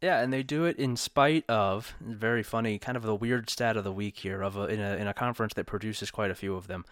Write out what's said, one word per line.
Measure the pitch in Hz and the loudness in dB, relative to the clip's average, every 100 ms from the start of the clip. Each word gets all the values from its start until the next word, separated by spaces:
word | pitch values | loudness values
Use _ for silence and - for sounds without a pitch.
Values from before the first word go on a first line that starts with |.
Yeah, | 185 143 | 2 2
and | 127 | 2
they | 135 | 0
do | 131 147 170 | 0 0 2
it | - | 2
in | 131 120 | 0 0
spite | - - 143 160 - | 0 6 6 6 4
of, | 110 98 98 - - | 4 4 2 -4 -12
very | 98 110 113 117 | -10 -2 2 2
funny, | 104 117 113 104 | 0 0 0 -2
kind | - 123 | -2 -2
of | |
the | 110 104 | 0 0
weird | 117 123 107 | 2 0 0
stat | - 120 110 | 0 2 2
of | 98 | -2
the | |
week | 95 104 - | -2 -4 -6
here, | 95 98 | -6 -2
of | 98 98 | -2 -2
a, | 101 | -2
in | 107 | -2
a, | 101 98 | -2 -2
in | 101 | -2
a | |
conference | - 123 120 110 | -2 -2 0 -2
that | - 87 | -2 -4
produces | 104 110 104 101 | -4 -4 -6 -6
quite | - 101 | -2 -2
a | 90 | -2
few | 98 92 | -4 -4
of | 95 | -6
them. | 92 - | -8 -10